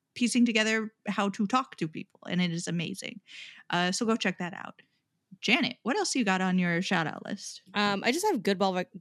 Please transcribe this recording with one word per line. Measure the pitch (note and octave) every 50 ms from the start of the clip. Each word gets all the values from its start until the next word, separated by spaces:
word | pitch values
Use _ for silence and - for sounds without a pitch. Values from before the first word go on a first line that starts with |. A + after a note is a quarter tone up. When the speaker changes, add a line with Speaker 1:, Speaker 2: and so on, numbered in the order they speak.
| _ _ -
Speaker 1:
piecing | - B3 A3 - B3 A#3+
together | A#3 G#3+ A3 A3 A3 A3 A3 A3 A3 - _ - -
how | F#3+ - G3+ G3+
to | G3 - G#3+
talk | F#3+ - C4 C4 - -
to | - E3+ D#3
people, | D#3+ - - - _ _ - -
and | F#3+ F3+
it | F3+ F3
is | E3 E3+ F3 F3
amazing. | E3+ E3+ - - G3 - - - - - - - - - - - - - - -
Uh, | - F3 F3+ F3+
so | F#3 - A#3+
go | A3 A3+
check | A#3 - G3 F#3 -
that | F3+ E3+ -
out. | - - - - - - _ _ _ _ _ _ _ _ _ F#3+ -
Janet, | - F#3 A#3 - G#3+ - - -
what | - G#3+ C#4
else | G#4 F#4 - -
you | C4+ A3+
got | G3 F#3 F#3
on | F#3 F#3 F3+ F#3
your | F3+ F3 E3+ E3+
shout | F#3 - G3 E3+ D#3+
out | - - - -
list? | - - G3 - - - - - - -
Speaker 2:
Um, | G3+ G#3 G3+ G3+ G3 -
I | A3+
just | B3+ F4 F4+
have | G#4 F#4 A3+
Goodbye | E3 G3 G3+ F3+ G3 F#3+
Vol-, | F#3 F3+ F3+ - - F3+